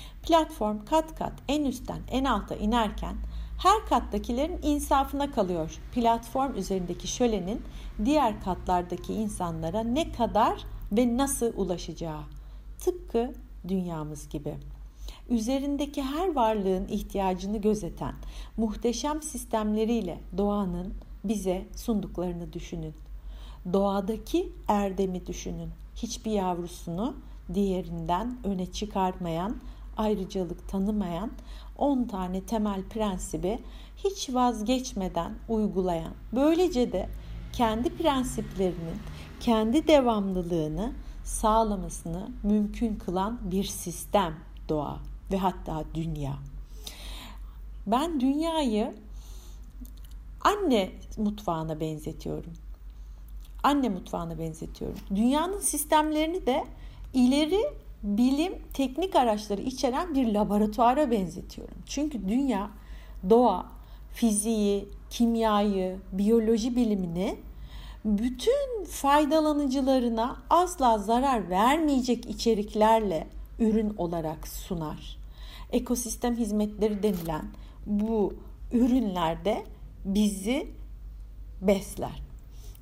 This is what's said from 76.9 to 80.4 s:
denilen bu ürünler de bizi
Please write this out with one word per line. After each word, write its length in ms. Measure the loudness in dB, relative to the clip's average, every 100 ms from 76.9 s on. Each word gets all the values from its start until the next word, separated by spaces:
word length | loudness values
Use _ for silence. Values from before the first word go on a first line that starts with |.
| 2
denilen 420 | 0 0 -2 -4 -6 -12 -16 -12 -2
bu 480 | 0 2 2 0 -2 -14 -14 -2
ürünler 720 | 4 6 4 2 0 0 0 0
de 200 | 0 -2 -14 -16 -10 0
bizi 600 | 4 4 2